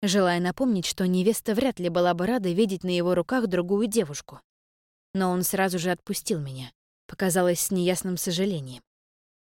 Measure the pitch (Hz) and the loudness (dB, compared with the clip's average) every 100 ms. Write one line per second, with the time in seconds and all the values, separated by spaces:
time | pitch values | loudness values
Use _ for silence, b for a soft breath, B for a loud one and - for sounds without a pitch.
0 | 202 196 180 175 180 - 262 202 - - | 0 2 4 2 0 0 0 0 -2 -2
1 | 185 180 185 220 - 208 175 175 175 175 | 0 2 2 0 0 0 0 -2 -2 2
2 | 175 175 185 247 185 175 220 190 185 175 | 2 2 0 0 0 2 2 0 -2 0
3 | 175 180 170 254 220 175 175 202 220 220 | 2 0 0 0 0 0 0 0 0 0
4 | 160 143 - 139 - _ _ _ _ _ | -2 -4 -14 -20 -20 _ _ _ _ _
5 | _ 190 185 180 175 190 190 180 175 180 | _ -2 0 0 0 0 0 0 -2 -4
6 | - 202 - 180 139 131 127 - _ _ | -4 -6 -4 -4 -4 -10 -14 -16 _ _
7 | - - 190 175 180 170 - 190 175 180 | -20 -4 0 2 2 2 0 0 0 0
8 | 190 180 - 170 202 170 131 127 - _ | -2 -4 -4 -2 -2 -2 -6 -14 -20 _
9 | _ _ _ _ | _ _ _ _